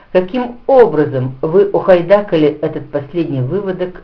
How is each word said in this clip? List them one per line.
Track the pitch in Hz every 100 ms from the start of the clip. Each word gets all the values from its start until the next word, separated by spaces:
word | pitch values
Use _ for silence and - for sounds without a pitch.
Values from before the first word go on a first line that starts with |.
| -
каким | 185 185 254 240 - -
образом | 269 226 151 143 131 127 -
вы | 160 175 196
ухайдакали | - - 180 170 202 202 165 151
этот | 147 160 156 139
последний | 143 139 175 151 135
выводок | 127 180 196 185 180 -